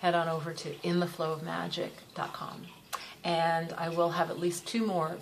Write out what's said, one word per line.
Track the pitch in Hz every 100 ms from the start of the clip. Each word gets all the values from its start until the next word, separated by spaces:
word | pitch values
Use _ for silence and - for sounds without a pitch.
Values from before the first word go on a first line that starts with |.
head | 180 170
on | 165
over | 160 160
to | - 156 147 160
in | 175
the | 175
flow | - 160
of | 156
magic | 170 170 170 - - - - -
dot | -
com. | - - - - - - - - -
And | 175 170 165 165 165 -
I | 165
will | 165 170
have | 170 165
at | -
least | 175 170 -
two | 233 214
more | 180 156 156